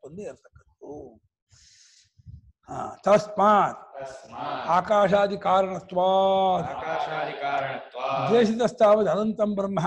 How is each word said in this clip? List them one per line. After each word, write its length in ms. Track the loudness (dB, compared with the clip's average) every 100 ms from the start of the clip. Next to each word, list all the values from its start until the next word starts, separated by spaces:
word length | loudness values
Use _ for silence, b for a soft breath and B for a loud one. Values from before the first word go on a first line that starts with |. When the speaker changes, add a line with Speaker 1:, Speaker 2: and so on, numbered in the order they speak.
Speaker 1:
ಒಂದೇ 180 | -20 -16
ಇರ್ತಕ್ಕಂಥದ್ದು. 960 | -14 -16 _ -20 _ _ -18 -16 -18 -20 _ _ _ b b b b b b _ -20 -20 -20 _ -14
ಹಾ, 280 | -10 -10 -2
ತಸ್ಮಾತ್ 920 | 4 4 2 2 4 4 2 -2 -16
Speaker 2:
ತಸ್ಮಾತ್ 720 | -16 -14 -16 -16 -12 -8 -6 -2
Speaker 1:
ಆಕಾಶಾದಿ 720 | 0 2 2 4 2 0 -2
ಕಾರಣತ್ವಾತ್ 1300 | 0 2 2 -4 -6 0 2 4 4 4 2 0 -4
Speaker 2:
ಆಕಾಶಾದಿ 760 | -8 -6 -4 -4 -6 -6 -6
ಕಾರಣತ್ವಾತ್ 920 | -4 -4 -4 -8 -12 -8 -4 -2 2
Speaker 1:
ದೇಶಿತಸ್ತಾವದ್ 760 | 2 2 2 -2 4 4 6 2
ಅನಂತಂ 460 | 0 -2 -2 -2
ಬ್ರಹ್ಮ. 240 | -2 -4 -2